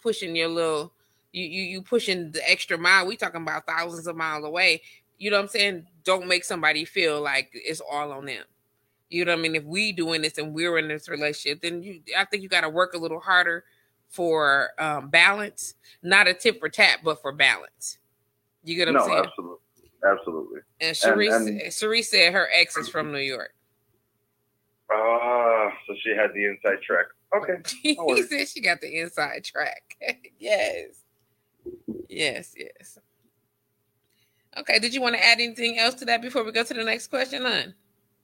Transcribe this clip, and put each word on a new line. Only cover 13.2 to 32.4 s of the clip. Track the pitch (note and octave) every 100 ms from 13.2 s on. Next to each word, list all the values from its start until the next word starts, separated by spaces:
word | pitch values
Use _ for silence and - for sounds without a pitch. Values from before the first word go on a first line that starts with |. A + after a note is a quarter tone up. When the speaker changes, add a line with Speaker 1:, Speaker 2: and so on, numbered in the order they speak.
| F#3+ F3+ F3+ E3+ - _ _ _ _
Speaker 1:
for, | - E3+ D#3+ D3 C#3 B2 -
um, | D#3 D3 C#3
balance, | E3 F3+ G#3 G#3 - - - _ -
not | F3 G3 F#3
a |
tit | F3+ A#3 -
for | -
tat, | - F#3+ A#2+
but | D#3+ D3+
for | C#3
balance. | D3 C3+ G2+ - _ - - _ _ _ _ _ _
You | D#3+ E3+
get | E3
what | C#3+
I'm |
Speaker 2:
No, | G2
Speaker 1:
saying? | F#2 F#2+
Speaker 2:
absolutely. | - F2 E2+ _ _ _ _ G2
Absolutely. | F#2+ F2+ D#2+ G1+ D2 - -
Speaker 1:
And | D#3+
Speaker 2:
And, | E3
Speaker 1:
Cherie | A2+ G#2 G#2
Speaker 2:
and | A2+ A2 -
Speaker 1:
s-, | E3+ -
Cherie | G#3+ A3+
said | G#3+ G3 E3+
her | F#3+ F3
ex | E3+ E3 D#3
is | D3
from | D#3+ D3+
New | C#3+
York. | C3+ B2 - _ _ _ _ _ _ _ _ _ _ _ _ _ -
Speaker 2:
Ah, | G#2+ A2+ A#2 A#2+ B2 A#2 A2+ G#2 - -
so | G2
she | A2+
had | G#2 G#2
the | G2+ G2+
inside | G2 G#2 F#2+
track. | - F2+ F2 _ _ G3+
Okay, | G#3 F3+ -
Speaker 1:
<laughs> | -
He | D4 D4
Speaker 2:
no | D#4
worries. | C4 F4
Speaker 1:
said | C#4+ C#4+
she | C#4
got | F#3+ E3+
the | D3 D#3
inside | E3+ - C#3+ -
track. | - - D3 - - -
<laughs> | - - - _
Yes. | - G3+ G#3 F#3 C#2+ - _ _ _ _ _ _ - - - G#3+ -
Yes, | - D3+ A#2+